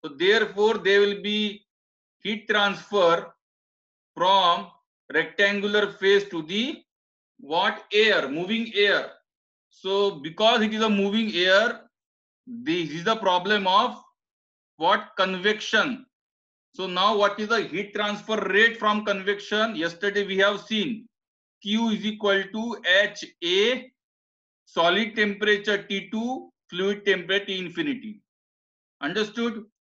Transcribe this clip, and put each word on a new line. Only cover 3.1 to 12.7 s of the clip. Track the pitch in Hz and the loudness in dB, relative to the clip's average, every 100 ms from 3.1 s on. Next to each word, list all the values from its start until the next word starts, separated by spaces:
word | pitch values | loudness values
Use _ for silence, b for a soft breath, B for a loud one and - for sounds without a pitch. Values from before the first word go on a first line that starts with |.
| 165 - _ _ _ _ _ _ _ _ | 2 -2 _ _ _ _ _ _ _ _
from | - 180 196 180 170 196 _ _ _ _ | -2 4 4 4 2 -2 _ _ _ _
rectangular | 143 160 - 202 202 202 208 202 | -2 -2 0 0 2 0 0 0
face | - 190 202 202 | 0 4 4 2
to | 170 | -8
the | 156 202 254 320 _ _ _ _ _ _ | -6 -4 -4 -6 _ _ _ _ _ _
what? | 139 165 202 208 - | -4 0 0 -2 -2
Air, | 208 220 185 135 | 2 4 4 0
moving | 147 185 226 226 190 | -4 -2 -4 -4 0
air. | 202 170 123 - _ _ _ _ _ | 2 2 -2 -14 _ _ _ _ _
So | _ 190 196 202 165 | _ -4 0 0 -2
because | 151 165 220 240 | -12 2 2 4
it | 214 | 0
is | 214 | 0
a | 220 | 0
moving | 202 196 214 214 | 2 2 0 -2
air, | 170 185 190 233 240 - _ _ _ _ _ - | 0 4 4 4 -2 -14 _ _ _ _ _ -16
this | 117 127 | -10 -4